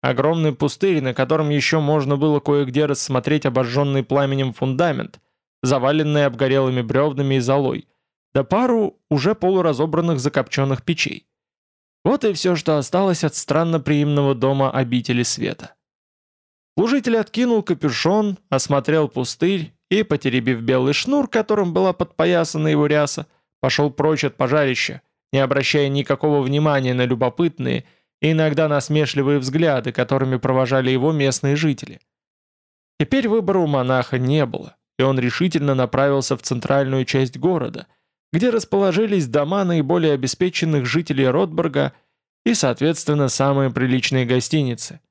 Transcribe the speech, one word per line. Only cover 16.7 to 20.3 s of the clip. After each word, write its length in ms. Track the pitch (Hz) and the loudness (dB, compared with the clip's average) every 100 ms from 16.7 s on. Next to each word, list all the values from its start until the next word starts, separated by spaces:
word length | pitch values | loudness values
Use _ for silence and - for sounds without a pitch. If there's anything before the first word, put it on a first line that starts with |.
| - | -2
Служитель 380 | 214 277 240 226 | 0 0 0 -2
откинул 440 | 214 - 247 226 | -2 -2 0 0
капюшон, 760 | - 175 151 120 160 202 208 185 _ | 0 -2 -2 0 0 2 0 -4 _
осмотрел 600 | 135 - 139 127 160 147 | -4 0 0 2 0 0
пустырь 640 | - 127 - 175 196 156 _ _ | -2 -6 -2 0 0 -6 _ _
и, 140 | 190 | -2
потеребив 580 | 214 147 135 | 0 0 0